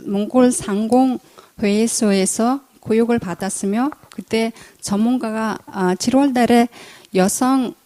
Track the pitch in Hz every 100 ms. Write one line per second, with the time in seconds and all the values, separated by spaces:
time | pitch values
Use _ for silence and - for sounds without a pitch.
0 | - 202 208 254 247 247 - 202 220 247
1 | 262 240 - - - - 202 208 226 -
2 | 214 196 190 - 233 277 - _ - 220
3 | 233 233 185 170 190 - 196 214 269 -
4 | - - - 220 226 - - _ - 202
5 | 226 254 226 220 220 - - - 180 185
6 | - 262 277 247 233 240 233 - - -
7 | - 185 185 - 254 269 233 -